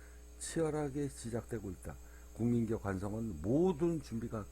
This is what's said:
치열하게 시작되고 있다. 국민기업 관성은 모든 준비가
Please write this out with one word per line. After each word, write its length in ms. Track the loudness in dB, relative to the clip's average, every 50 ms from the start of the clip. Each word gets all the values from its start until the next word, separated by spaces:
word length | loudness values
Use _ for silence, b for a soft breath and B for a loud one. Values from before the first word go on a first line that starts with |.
| B B B B B B -12 -10
치열하게 680 | -8 -2 0 2 2 4 2 2 0 0 0 0 0 0
시작되고 640 | -2 -4 -4 -2 -2 -2 -2 -2 -4 -4 -4 -4
있다. 260 | -6 -6 -8 -10 -10 -12 B B B B B B -2
국민기업 480 | 2 4 4 6 6 4 4 2 0
관성은 600 | 0 0 0 0 0 -2 -2 -2 -2 -4 -4 -2 0
모든 580 | 2 4 6 6 6 4 4 2 2 2 0
준비가 420 | -2 -4 -4 -4 -2 -2 -4 -4 -6 -6